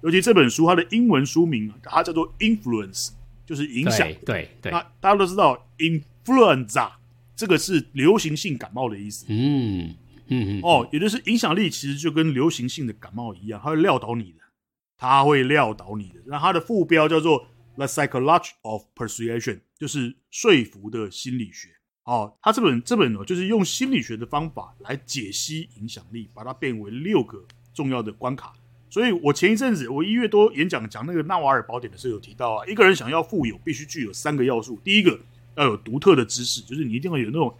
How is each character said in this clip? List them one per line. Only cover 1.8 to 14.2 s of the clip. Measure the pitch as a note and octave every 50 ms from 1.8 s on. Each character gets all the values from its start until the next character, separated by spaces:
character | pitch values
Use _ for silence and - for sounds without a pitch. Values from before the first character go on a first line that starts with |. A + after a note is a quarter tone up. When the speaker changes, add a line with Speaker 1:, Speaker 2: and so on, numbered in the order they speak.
| -
Speaker 1:
它 | - - D#3 F3
叫 | E3+ E3+
做 | D#3+ D#3+ E3 - -
Influence， | - A3 A#3 G#3+ - B2 A#2 A2 G#2 F#2+ F#2+ - - - - - - - - - -
就 | _ E3
是 | C#3 D3
影 | D3+ B2+ A#2+ C#3 E3+
响。 | - A2 - -
Speaker 2:
对， | - - -
对， | - A#2+ F#2 D#2 - - - -
对。 | - E3+
Speaker 1:
那 | E3+ - - _ _
大 | - G3
家 | G3+
都 | G3+ G3
知 | F3 F3+
道 | G3+ G3 D3+ B2+ A#2+ - _ _ _
influenza， | D#3+ E3 E3 D#3 C#3+ - _ _ _ - B3+ C4+ A#3 G3 D3+ C3 B2+ G#2 - C#3+ A#2+ G#2+ - - _ _ _ _ _ _ _
这 | - -
个 | G3+ F3+ D3+
是 | - - F#3+ D#3 - - -
流 | C3+ B2+ D#3 G#3 A3+
行 | - D#3+ D3
性 | D3+ - F#3+ D3
感 | A#2 - G#2 F#2+
冒 | A#2+ C3 B2
的 | G#2+ G2
意 | G#2 G#2
思。 | G2+ - - -
Speaker 2:
嗯， | G#2+ A2 B2 C#3+ D3 C#3 B2 A2 G2 F#2 E2+ E2 E2 - - - - - - -
嗯， | C3 B2+ A2+ F#2+ G2+ G2+
嗯。 | F#2
Speaker 1:
哦， | F3 E3+ C#3 A#2 - -
也 | D3+
就 | F3 G#3+
是 | G#3+ - -
影 | - G#3+
响 | A#3+ - - D3+
力 | F#3+ A3 E3
其 | - - - C#3
实 | C#3 C#3
就 | D3+ E3
跟 | D3 D#3 D#3+ D#3+ D3
流 | B2 C3+ E3
行 | D#3+ - A#2+
性 | B2+ - - C#3+
的 | A#2 G#2
感 | _ - G2+ F#2
冒 | A2 A#2+ A#2 G2+
一 | F2 F#2+ G#2+
样， | A2 G2+ G#2
它 | D3
会 | D#3
撂 | D#3 E3 G3 D3+ B2+
倒 | A2+ G#2+ A#2
你 | A#2